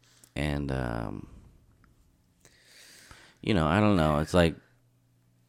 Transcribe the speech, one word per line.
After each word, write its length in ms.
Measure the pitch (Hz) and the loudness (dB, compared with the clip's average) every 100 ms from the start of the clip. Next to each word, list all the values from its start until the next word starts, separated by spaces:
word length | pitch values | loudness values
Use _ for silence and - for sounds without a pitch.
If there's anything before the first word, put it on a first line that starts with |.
| _ _ - 69 | _ _ -16 -6
And, 360 | 73 73 69 | -4 -4 -4
um, 560 | 65 60 57 53 50 - - - _ _ _ _ _ _ _ _ _ - _ _ - - - - - - _ | -4 -4 -6 -8 -12 -16 -20 -20 _ _ _ _ _ _ _ _ _ -20 _ _ -20 -20 -20 -20 -20 -20 _
you 120 | - 101 | -2 0
know, 100 | 78 | 2
I 140 | 92 | 2
don't 180 | 104 95 | 4 4
know. 220 | 78 76 | 2 2
It's 140 | 78 92 | 0 2
like, 200 | 85 - _ _ _ _ _ _ _ _ | 2 0 _ _ _ _ _ _ _ _